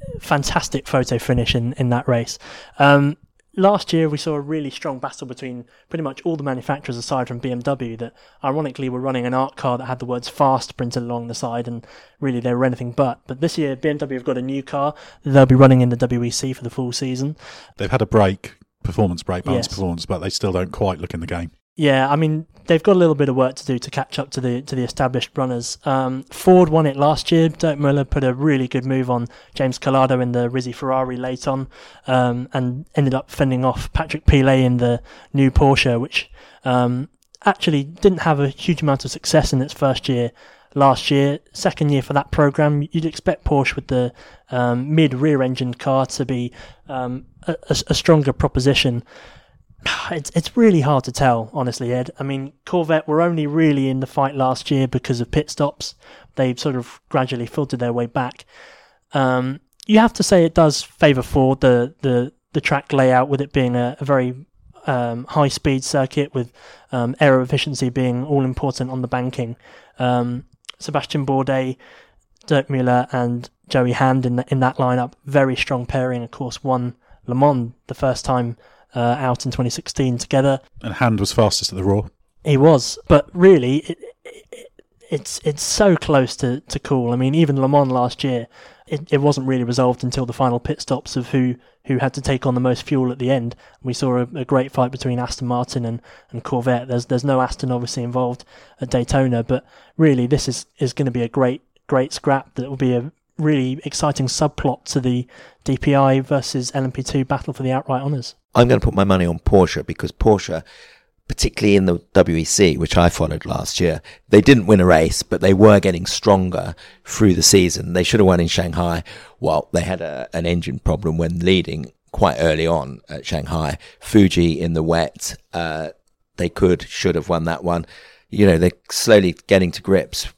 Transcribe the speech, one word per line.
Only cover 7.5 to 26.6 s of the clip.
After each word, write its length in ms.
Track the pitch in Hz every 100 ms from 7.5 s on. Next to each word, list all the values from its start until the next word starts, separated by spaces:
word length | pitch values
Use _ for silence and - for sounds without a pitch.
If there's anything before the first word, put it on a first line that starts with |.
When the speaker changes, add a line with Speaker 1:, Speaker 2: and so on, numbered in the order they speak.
Speaker 2:
M 100 | 123
W 360 | 120 135 120 113
that, 160 | 117 _ _ -
ironically, 460 | 135 147 147 127 131
were 100 | 123
running 240 | 131 131
an 80 | 123
art 240 | 127 135 -
car 220 | 135 123
that 80 | 127
had 120 | 123
the 60 |
words 240 | 123 123 -
"fast" 480 | - 139 131 - -
printed 280 | 123 120
along 240 | 120 120 117
the 60 |
side, 320 | 113 123 120 120
and 200 | 117 - - _ -
really 200 | 139 123
they 120 | 123
were 140 | 123 127
anything 260 | 123 120
but. 280 | 120 135 117 -
But 140 | 131
this 160 | 165 -
year, 200 | 143 127
B 120 | 156
M 80 | 147
W 220 | 139 127
have 80 | 123
got 100 | 127
a 60 |
new 200 | 127 139
car. 320 | 131 143 143 - - -
They'll 220 | 143 139 131
be 80 |
running 260 | 127 135 127
in 80 | 123
the 80 | 120
W 260 | 123 120
E 80 | 120
C 220 | - 135
for 120 | 127
the 60 | 120
full 220 | - 123
season. 420 | 120 131 127 139 156 - - - -
Speaker 1:
They've 120 | 101
had 120 | 123
a 40 | 110
break, 500 | 110 98 98 - _ _ _
performance 400 | - 87 101 85
break, 220 | - 90
balance 220 | - 120 -
Speaker 2:
Yes. 80 |
Speaker 1:
performance, 320 | 98 92 85 -
but 120 | 92
they 120 | 92
still 200 | - 101
don't 220 | 90 92
quite 260 | - 101 82
look 160 | 87
in 60 | 85
the 60 | 82
game. 260 | 87 85 _ _ -
Speaker 2:
Yeah, 340 | 147 135 131
I 60 | 147
mean, 300 | 156 156 160 _ -
they've 160 | 165
got 140 | 208 185
a 20 |
little 160 | 170
bit 140 | 143 139
of 80 | 127
work 180 | 127
to 100 | 135
do 140 | - 123
to 120 | -
catch 280 | - 131 -
up 120 | 135
to 100 | -
the, 200 | 127 120
to 120 | 147
the 80 | 131
established 480 | 120 - 131 127 - -
runners. 420 | 127 120 120 -
Um, 400 | - 135 131 131
Ford 440 | - - - 180